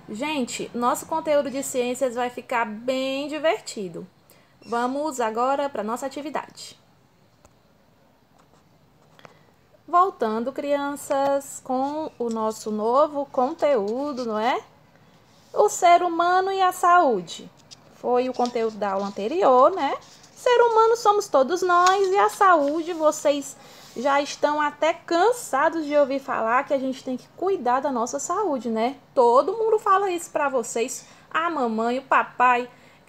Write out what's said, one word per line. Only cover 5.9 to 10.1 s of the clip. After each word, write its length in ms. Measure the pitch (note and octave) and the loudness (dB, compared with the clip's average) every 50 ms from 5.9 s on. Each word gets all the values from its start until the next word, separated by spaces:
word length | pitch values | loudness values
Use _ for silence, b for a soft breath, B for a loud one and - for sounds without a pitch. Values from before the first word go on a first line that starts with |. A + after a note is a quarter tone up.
| A#3 B3+ C#4 | -6 -6 -6
atividade. 760 | C4+ - D4 C#4 D#4 C4 - - - - - - - - _ _ _ _ _ _ _ _ _ _ _ _ _ _ _ _ _ _ _ _ _ _ _ _ _ _ _ _ _ _ _ _ _ _ _ _ _ _ _ _ _ _ _ _ _ _ _ _ B B B B B B B B B B B B _ _ | -8 -8 -8 -10 -8 -8 -8 -10 -10 -14 -20 -20 -20 -20 _ _ _ _ _ _ _ _ _ _ _ _ _ _ _ _ _ _ _ _ _ _ _ _ _ _ _ _ _ _ _ _ _ _ _ _ _ _ _ _ _ _ _ _ _ _ _ _ B B B B B B B B B B B B _ _
Voltando, 680 | - D#4+ F4 F#4 G4 | 0 2 4 4 2